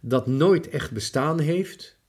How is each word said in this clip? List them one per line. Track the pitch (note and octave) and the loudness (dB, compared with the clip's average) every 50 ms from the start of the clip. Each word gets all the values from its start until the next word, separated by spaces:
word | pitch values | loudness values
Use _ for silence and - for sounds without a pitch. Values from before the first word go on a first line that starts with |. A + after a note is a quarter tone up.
dat | - A#2+ A#2 C3 - | -2 0 0 0 2
nooit | - C3 C3+ D3+ F#3 G3 E3 E3 - | 0 0 2 4 4 4 4 2 -4
echt | - D3 - - - | -6 -6 -6 -6 -8
bestaan | G#2+ G2+ - - C3+ C3+ D3+ D#3+ E3 | -8 -8 -4 -2 -2 0 0 0 0
heeft | D3+ D3 E3+ F3+ F#3+ F#3 - - - - _ _ _ | 0 0 0 -2 -2 -4 -8 -18 -20 -20 _ _ _